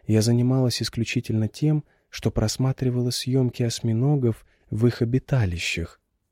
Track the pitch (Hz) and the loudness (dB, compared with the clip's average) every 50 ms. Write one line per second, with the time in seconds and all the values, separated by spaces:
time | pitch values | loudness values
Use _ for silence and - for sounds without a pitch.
0 | _ - 107 110 107 120 120 120 123 127 131 135 127 120 - - 117 - - 117 | _ 2 2 2 4 4 2 4 4 2 2 2 2 0 0 -2 -6 -6 -4 -4
1 | 110 - - 127 - - 110 110 110 107 - - 151 151 156 151 - _ _ _ | -4 -2 -2 -4 -2 -2 -2 -2 -2 -2 -2 0 0 2 2 0 -2 _ _ _
2 | _ _ - - - 113 - 113 110 107 - - 131 131 127 - 131 127 120 123 | _ _ -16 -6 -4 -2 0 0 -2 -2 0 0 -2 -2 0 0 -2 -2 0 0
3 | 120 123 - - - 123 127 135 127 123 - - 123 117 - - - 117 110 113 | -2 -2 -2 -4 -4 -2 0 0 0 0 0 -2 -2 -2 -2 -2 -2 -2 0 2
4 | 131 143 151 139 123 113 110 - - _ _ _ _ _ 110 107 117 123 - - | 2 2 2 2 2 0 -2 -4 -10 _ _ _ _ _ -2 2 2 2 2 0
5 | 123 117 127 135 - - 147 123 104 90 85 85 - - - 85 82 - - _ | -2 0 0 -2 -2 0 0 0 2 0 -2 -4 -4 -4 -4 -6 -6 -8 -12 _
6 | _ _ _ _ _ _ | _ _ _ _ _ _